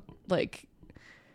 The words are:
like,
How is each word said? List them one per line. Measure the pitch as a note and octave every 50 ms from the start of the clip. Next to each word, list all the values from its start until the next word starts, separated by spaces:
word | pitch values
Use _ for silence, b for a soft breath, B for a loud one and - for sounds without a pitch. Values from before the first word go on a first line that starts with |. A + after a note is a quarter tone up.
| - - - - -
like, | - F3+ D#3 - - - - - - _ _ - - b b b b b b b b